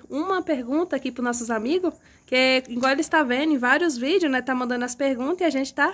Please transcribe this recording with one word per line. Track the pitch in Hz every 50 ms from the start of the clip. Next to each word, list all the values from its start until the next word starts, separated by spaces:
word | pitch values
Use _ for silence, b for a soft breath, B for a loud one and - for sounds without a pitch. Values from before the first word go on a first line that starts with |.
| -
uma | - 247 285 330 381 381 370 370
pergunta | - 302 254 240 233 277 320 349 349 294
aqui | 262 262 262
pros | 254 - 247
nossos | 240 240 240 233 226
amigos, | 233 220 214 254 320 370 359 330 - b b b b b b
que | - 254
é, | 254 262 262 262 262 262 -
igual | 240 240 254 262
eles | 277 285 311 -
tá | - 320 294
vendo | 240 247 262 302 320
em | 302
vários | 254 247 247 269 302 349 339 269
vídeos, | 240 247 285 359 392 349 285
né? | 262 254 240
Tá | 262 262
mandando | 247 254 240 247 240 240
as | 247 247
perguntas | - 277 277 262 233 254 285 359 370
e | 370
a | 320
gente | 262 269 269 269 -
tá | 302 285 349